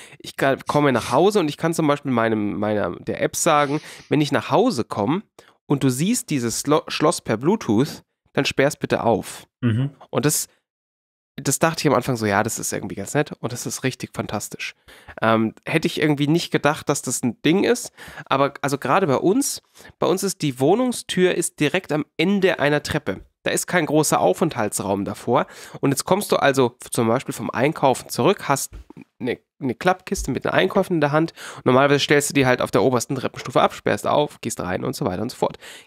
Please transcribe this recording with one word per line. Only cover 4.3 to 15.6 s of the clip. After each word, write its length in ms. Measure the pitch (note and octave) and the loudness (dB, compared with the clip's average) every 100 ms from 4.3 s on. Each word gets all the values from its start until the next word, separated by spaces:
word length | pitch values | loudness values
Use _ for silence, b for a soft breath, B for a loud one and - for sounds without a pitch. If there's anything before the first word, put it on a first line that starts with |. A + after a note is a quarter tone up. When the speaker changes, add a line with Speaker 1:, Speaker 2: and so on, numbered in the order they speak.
Speaker 1:
nach 180 | B2+ - | 0 0
Hause 340 | C#3+ B3 C#3+ | 2 2 0
komme 380 | G2 - G#2 F3+ - - b b - | -4 -2 -2 -2 -6 -20 b b -2
und 160 | C#3+ | 0
du 60 | C#3 | 2
siehst 400 | B2+ F3+ B3 - | 2 0 0 -2
dieses 300 | C#3+ A#2 - | -2 -2 -4
Slo-, 220 | C3+ D3+ - | 0 0 0
Schloss 340 | - D#3 - | 0 0 0
per 160 | - G#2+ | -4 0
Bluetooth, 640 | C#3 A3 - G#2+ D3 - _ _ _ | 2 0 2 2 0 -6 _ _ _
dann 120 | - C#3 | -2 -2
sperr's 300 | - C3+ - | 2 0 0
bitte 260 | C#3 - | -4 0
auf. 420 | A2+ G2 - - - _ | 2 0 -2 -14 -20 _
Speaker 2:
Mhm. 300 | A#2+ A2 C#3 - - | -2 0 -2 -6 -6
Speaker 1:
Und 160 | C#3+ C#3+ | 0 0
das, 220 | - - _ _ _ _ _ _ _ _ - | 0 -6 _ _ _ _ _ _ _ _ -6
das 220 | - - | -4 0
dachte 240 | E3 D#3+ | 0 2
ich 60 | D3+ | 2
am 80 | A#2+ | 2
Anfang 200 | C3 A#2+ | 0 -2
so, 100 | A2 | 2
ja, 160 | G2 | 2
das 160 | A2 - | 2 -4
ist 120 | G#2+ | -6
irgendwie 220 | G#2 G2 F2+ | -6 -8 -10
ganz 200 | G2 C#3+ | -4 -2
nett 160 | D3+ - | -2 -6
und 120 | B2+ | -10
das 140 | A#2+ B2+ | -8 -8
ist 180 | - | -4
richtig 280 | C3 - - | -6 -6 -10
fantastisch. 600 | - F#2+ G#2 - - - - B B B - | -8 -6 -8 -8 -10 -12 -14 B B B -2
Ähm, 320 | A2 A2+ A2+ - | 2 2 2 -4